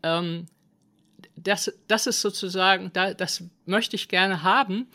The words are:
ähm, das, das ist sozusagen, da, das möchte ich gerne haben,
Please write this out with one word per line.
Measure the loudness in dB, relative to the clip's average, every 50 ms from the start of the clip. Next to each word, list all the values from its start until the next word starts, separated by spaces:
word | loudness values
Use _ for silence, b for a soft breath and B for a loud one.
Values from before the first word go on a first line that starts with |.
| -2
ähm, | -2 0 0 0 -2 -4 -6 -10 -14 _ _ _ _ _ _ _ _ _ _ _ _ _ -20 -20 -20 _
das, | -6 -2 -2 0 0 -2 -4 -6 -8 _
das | -2 0 0 0
ist | 0 -2 0
sozusagen, | -2 -2 -4 -4 -6 -6 -2 2 4 4 4 4 0 -4 -2
da, | -2 -2 -2 -2
das | -2 -4 -4 -4 -6 -10 -14 -18 _ _
möchte | -2 0 0 0 0 -4
ich | -6 -4 0
gerne | 2 2 4 4 2 2 2
haben, | 4 4 4 4 2 -2 -4 -6 B B